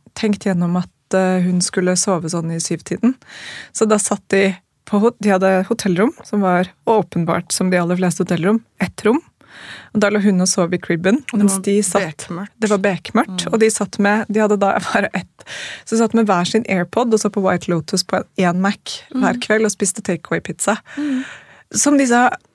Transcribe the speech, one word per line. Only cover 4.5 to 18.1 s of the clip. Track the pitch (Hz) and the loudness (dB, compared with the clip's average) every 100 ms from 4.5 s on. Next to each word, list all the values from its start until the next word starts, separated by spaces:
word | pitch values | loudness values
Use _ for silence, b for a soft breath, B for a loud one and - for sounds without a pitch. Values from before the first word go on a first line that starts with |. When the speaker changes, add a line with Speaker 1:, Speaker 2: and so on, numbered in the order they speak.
| 180 _ _ | -2 _ _
Speaker 1:
på | - 202 | -2 2
ho-, | 233 240 | 2 2
de | 208 | 2
hadde | 185 190 185 190 | 4 4 2 0
hotellrom, | 233 202 175 240 - | -2 0 2 0 -2
som | - 208 | -6 0
var | 185 180 185 _ - | 2 2 0 _ 0
åpenbart | 220 - 175 165 - 180 | 0 0 -2 -2 -2 -2
som | - 185 | -2 0
de | 180 | 0
aller | 170 180 | 0 0
fleste | 185 165 | 0 0
hotellrom, | 175 170 175 226 - - | -2 0 0 0 -2 -8
ett | 180 - | -8 -2
rom. | 214 285 - _ B B B B B | 0 0 -2 _ B B B B B
Og | 214 | 0
da | 202 | 2
lå | 208 | 4
hun | 202 185 | 2 2
og | 185 | 2
sov | - 170 | 2 0
i | 175 | -2
cribben, | - 170 180 285 | -2 -2 0 0
Speaker 2:
Og | - | 0
det | 208 | 2
Speaker 1:
mens | 202 | 2
Speaker 2:
var | 190 | 2
Speaker 1:
de | 196 202 | 0 0
satt, | 208 202 165 151 | 2 0 -2 -8
Speaker 2:
bekmørkt. | - 175 208 - | -12 -10 -10 -4
Speaker 1:
det | 214 | 0
var | 202 | 2
bekmørkt, | 196 180 - 220 - 180 | 0 -2 -2 -2 -2 -4
Speaker 2:
Mm. | 170 | -2
Speaker 1:
og | 226 | 2
de | 220 | 2
satt | - 196 - | 2 -4 0
med, | 202 214 - | 2 2 0
de | 208 | 0
hadde | 214 202 | 2 2
da | 196 - | 2 0
<laughs> | - | 0
bare | 196 202 | -2 -2
ett, | 185 - - - B B B | -4 -10 -18 -16 B B B
så | - 226 | -2 0
satt | 226 | 2
med | 226 | 2
hver | 208 180 180 | 2 2 2
sin | 220 - | 0 0
AirPod | 190 175 226 240 | -2 0 0 2
og | 220 | 2
så | 208 | 0
på | 202 | 0
White | 190 180 - | 0 0 -2
Lotus | 170 156 185 | -4 -2 -4
på | - | -2